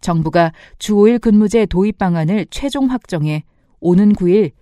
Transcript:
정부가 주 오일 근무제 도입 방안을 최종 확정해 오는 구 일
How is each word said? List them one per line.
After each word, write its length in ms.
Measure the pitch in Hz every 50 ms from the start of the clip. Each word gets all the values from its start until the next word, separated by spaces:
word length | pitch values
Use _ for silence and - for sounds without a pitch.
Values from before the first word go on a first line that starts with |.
정부가 500 | - - 170 160 156 156 151 175 170 165 - - - - - -
주 160 | - - 214
오일 220 | 202 202 220 240 240
근무제 460 | - 233 208 214 214 208 202 233 214
도입 300 | 170 - 175 196 214 214
방안을 500 | _ 202 185 170 170 156 156 196 220 175 -
최종 380 | - - 262 277 - 285 269 262
확정해 520 | 262 233 _ - - 165 147 156 151 156 - _ _ _ _ _ _ _
오는 340 | - 170 180 180 208 208 208
구 140 | - 185
일 240 | 175 180 214 202 147 _ _